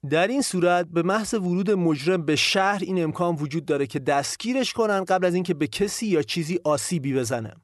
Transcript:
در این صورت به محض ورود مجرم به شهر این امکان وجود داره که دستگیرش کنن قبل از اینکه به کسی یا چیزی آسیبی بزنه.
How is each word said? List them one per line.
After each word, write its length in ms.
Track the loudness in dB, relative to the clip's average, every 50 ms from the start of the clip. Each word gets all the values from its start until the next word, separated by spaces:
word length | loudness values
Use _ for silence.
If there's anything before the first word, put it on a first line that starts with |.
| -2 0
در 160 | 2 2 2
این 160 | 2 2 0 0
صورت 440 | 0 0 2 4 4 4 2 0
به 160 | 0 0 0 2
محض 320 | 2 2 0 0 0 -2
ورود 360 | -2 0 0 0 0 2 2
مجرم 540 | 2 2 2 2 2 2 2 0 0 0 2
به 120 | 0 0
شهر 420 | 2 2 2 2 2 2 2 2 0 -2
این 220 | -2 -2 -2 -2
امکان 300 | -2 -2 -2 0 0 0
وجود 300 | -2 -4 -4 -4 -6 -2
داره 220 | 0 0 0 0
که 120 | -2 -2 -4
دستگیرش 720 | 0 0 0 0 0 -2 -8 -6 -4 -2 0 0 0 -2 0
کنن 320 | 0 0 2 2 0 0
قبل 220 | 2 0 2 2
از 80 | 2 2
اینکه 200 | 0 0 0 -2
به 120 | -2 -2
کسی 400 | -4 0 -2 -2 -2 -2 -4 -2
یا 160 | 0 2 2 2
چیزی 380 | 0 -2 -4 -2 -2 -2 -2 0
آسیبی 500 | 0 0 0 0 -2 -4 -2 -2 0 0
بزنه. 400 | 0 0 0 -2 -4 -4 -8 -12 -18